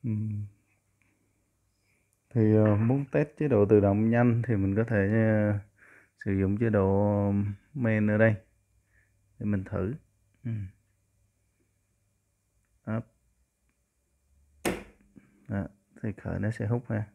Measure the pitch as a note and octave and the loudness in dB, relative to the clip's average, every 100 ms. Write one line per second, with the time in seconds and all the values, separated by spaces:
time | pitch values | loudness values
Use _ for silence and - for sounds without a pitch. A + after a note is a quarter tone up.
0 | A#2+ G#2+ G#2+ G#2 G#2 _ _ _ _ _ | -4 -6 -6 -8 -12 _ _ _ _ _
1 | _ _ _ _ _ _ _ _ _ _ | _ _ _ _ _ _ _ _ _ _
2 | _ _ _ A#2+ G#2+ G#2+ G#2+ G#2 A2+ C3+ | _ _ _ 0 4 6 4 2 2 0
3 | C#3 D3 D3 - D3+ A#2 G2+ G#2+ G2 G2+ | -2 -2 -4 -4 0 2 6 6 4 2
4 | A2 A#2 B2 A#2 A#2 A2 G2 G2 A2+ A2 | 2 2 2 2 0 -2 0 -2 -2 0
5 | G2 A2 A2 G#2+ G#2 G#2 - _ - - | 0 2 2 2 0 -2 -6 _ -20 -20
6 | _ _ - G2 F#2+ G#2 A#2 G#2 F#2+ G2 | _ _ -4 0 0 0 0 2 2 2
7 | G#2 G2+ G2+ G2+ G2+ G2+ _ D3 A#2 A2 | 2 0 0 0 -4 -8 _ -6 -2 0
8 | G#2 G#2+ A2 G#2+ _ _ _ _ _ _ | 0 4 2 2 _ _ _ _ _ _
9 | _ _ _ _ G#2 G#2 F#2+ G2+ F#2 D3 | _ _ _ _ -4 -4 -6 -6 -6 -8
10 | _ _ _ _ B2 A2 F#2+ _ _ _ | _ _ _ _ -10 -10 -10 _ _ _
11 | _ _ _ _ _ _ _ _ _ _ | _ _ _ _ _ _ _ _ _ _
12 | _ _ _ _ _ _ _ _ - A2 | _ _ _ _ _ _ _ _ -8 -8
13 | A2+ _ _ _ _ _ _ _ _ _ | -8 _ _ _ _ _ _ _ _ _
14 | _ _ _ _ _ _ - - - _ | _ _ _ _ _ _ -8 -8 -12 _
15 | _ - _ _ - G2+ F#2+ _ _ - | _ -20 _ _ -10 -8 -8 _ _ -12
16 | - F#2+ - F#2 G#2 A2+ G#2+ A#2+ B2 A2 | -10 -10 -10 -6 -4 -4 -4 -4 -4 -6
17 | G#2+ | -6